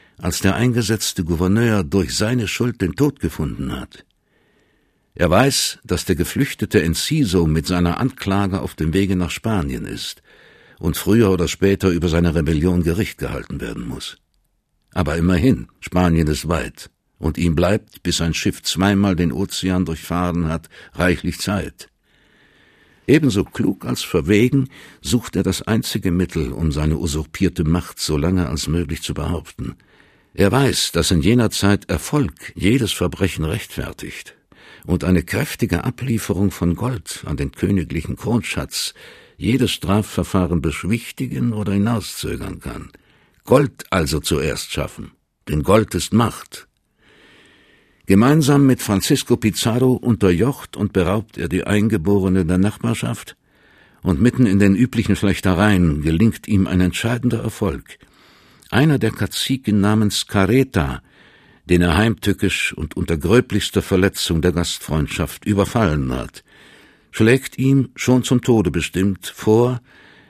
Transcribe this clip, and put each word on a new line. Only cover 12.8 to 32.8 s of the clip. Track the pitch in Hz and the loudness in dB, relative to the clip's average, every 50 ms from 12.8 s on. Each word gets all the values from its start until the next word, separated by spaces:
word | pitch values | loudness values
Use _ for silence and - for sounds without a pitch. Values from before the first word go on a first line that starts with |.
| 80 | 0
Gericht | 82 82 98 110 - - - | 0 -2 -2 -4 -6 -6 -8
gehalten | - - - 65 - - - 69 | -8 -8 -6 -8 -10 -10 -10 -10
werden | 60 58 57 58 58 | -8 -8 -8 -10 -10
muss. | 58 60 58 - - - - _ _ _ _ _ _ _ _ _ _ _ _ _ _ _ | -10 -10 -10 -12 -14 -16 -18 _ _ _ _ _ _ _ _ _ _ _ _ _ _ _
Aber | 87 90 76 76 | -2 -2 0 0
immerhin, | 85 82 92 92 85 110 135 - - - - _ _ | 0 2 2 2 4 4 2 2 2 -2 -10 _ _
Spanien | - - - 90 90 87 82 80 80 76 | -18 -4 0 2 2 4 4 4 2 2
ist | 76 - - 76 | 0 -2 -2 -2
weit, | 85 73 62 - - - - - _ _ _ _ _ _ | -2 -2 -4 -6 -10 -16 -20 -20 _ _ _ _ _ _
und | - 80 80 | -4 -4 -2
ihm | - 85 87 80 | 0 0 0 2
bleibt, | 78 87 90 104 110 - _ _ - _ | 2 2 2 0 -2 -4 _ _ -8 _
bis | 87 82 - | -4 -2 -2
sein | 85 85 80 | -2 -2 -2
Schiff | - - 104 - - - | -2 -2 -4 -4 -4 -8
zweimal | - - 80 95 101 101 98 101 101 92 | -6 -2 0 0 2 2 2 2 2 2
den | 80 90 82 60 | 0 0 -2 -2
Ozean | 73 98 - - - - 92 92 90 92 | -4 -6 -6 -6 -4 -2 -2 0 0 0
durchfahren | 80 82 80 - - 85 87 90 87 82 87 85 78 | -2 -4 -8 -6 -6 -4 -2 -2 -2 -2 -2 -2 -2
hat, | 80 78 - - - - - - _ | -4 -6 -8 -12 -20 -20 -20 -18 _
reichlich | - 85 90 87 - - - - - | 0 0 2 2 0 -2 -6 -6 -6
Zeit. | - 92 104 98 - - - - - - _ _ _ _ _ _ _ _ _ _ _ _ _ _ _ _ _ _ _ _ _ _ _ | -4 -4 -4 -4 -4 -8 -12 -16 -20 -20 _ _ _ _ _ _ _ _ _ _ _ _ _ _ _ _ _ _ _ _ _ _ _
Ebenso | - 131 165 160 131 95 101 85 | 2 2 4 4 2 2 2 0
klug | - - - 117 - - - - | -2 -4 -2 -2 -2 -2 -4 -6
als | 120 123 - - | -6 -6 -6 -6
verwegen | - - 85 69 80 107 101 117 127 139 139 131 - - - - - - _ | -2 -2 -2 2 2 4 4 4 4 2 0 -2 -2 -8 -16 -20 -20 -20 _
sucht | - - - 123 - - - | -4 -2 -2 -2 -2 -2 -4
er | 92 95 | -2 -2
das | 95 92 - - | 0 -2 -2 -2
einzige | - 110 110 - - - 110 98 98 | -2 -2 -2 -2 -4 -6 -4 -2 0
Mittel, | 85 90 92 82 - 82 73 64 64 | 0 0 0 0 -2 -4 -4 -4 -4
um | 60 82 78 67 | -2 -2 0 0
seine | 73 76 78 78 - | 0 0 0 0 0
usurpierte | 87 85 71 78 73 - - - 95 90 - - 85 | -2 -4 -4 -4 -6 -6 -4 0 0 0 0 0 0
Macht | 76 82 90 - - - - | 0 0 0 -2 -6 -10 -10
so | - - 78 | -4 -2 -2
lange | 73 71 87 95 92 85 64 | 0 0 0 0 0 0 -2
als | 71 78 - - | -4 -6 -4 -2
möglich | 78 87 85 67 80 - - | -2 -2 -2 -4 -6 -8 -6
zu | - - | -8 -6
behaupten. | - 76 82 87 78 76 - - - - - - - _ _ _ _ _ _ _ _ _ _ _ | -6 -4 -4 -4 -6 -8 -12 -14 -12 -12 -12 -12 -14 _ _ _ _ _ _ _ _ _ _ _
Er | - 95 98 98 | 2 2 4 4
weiß, | 135 139 120 80 - - - - | 4 2 2 2 0 -4 -2 0
dass | 85 82 - | 0 2 2
in | 95 82 69 | 2 2 4
jener | 92 120 123 113 98 | 4 4 4 2 2
Zeit | - - - 98 101 98 - - | 0 0 2 2 2 2 0 -4
Erfolg | 95 85 - - - 151 131 85 - - - - - | -4 -4 -4 -2 -2 0 0 -2 -4 -10 -18 -18 -10
jedes | - - 98 120 135 | -2 2 2 2 2